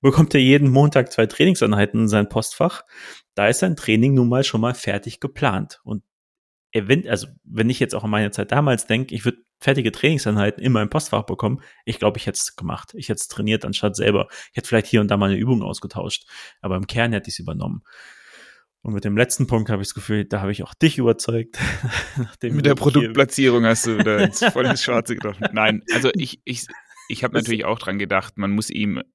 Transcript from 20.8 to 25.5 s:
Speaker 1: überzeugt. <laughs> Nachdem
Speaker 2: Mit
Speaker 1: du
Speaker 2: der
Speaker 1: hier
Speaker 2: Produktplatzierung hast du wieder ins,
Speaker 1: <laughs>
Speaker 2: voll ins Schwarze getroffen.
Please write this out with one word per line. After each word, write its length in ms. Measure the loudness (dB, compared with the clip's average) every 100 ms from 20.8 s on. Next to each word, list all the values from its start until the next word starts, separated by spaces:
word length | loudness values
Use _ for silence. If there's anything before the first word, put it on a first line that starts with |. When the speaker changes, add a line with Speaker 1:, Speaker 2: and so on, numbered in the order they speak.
| 2 4
Speaker 1:
überzeugt. 600 | 0 0 -2 -4 -6 -6 -6 -4 -6
<laughs> 280 | -8 -8 -8
Nachdem 400 | -10 -8 -4 0
Speaker 2:
Mit 80 |
Speaker 1:
du 60 | 2
Speaker 2:
der 40 |
Speaker 1:
hier 80 | 4
Speaker 2:
Produktplatzierung 840 | 2 0 -4 0 0 4 4 4 4
hast 200 | 2 0
du 120 | 0
wieder 220 | 2 4
ins, 220 | 2 2
Speaker 1:
<laughs> 80 | 0
Speaker 2:
voll 120 | 0
ins 180 | 0 0
Schwarze 340 | 0 -2 -2 -6
getroffen. 300 | -6 -6 -6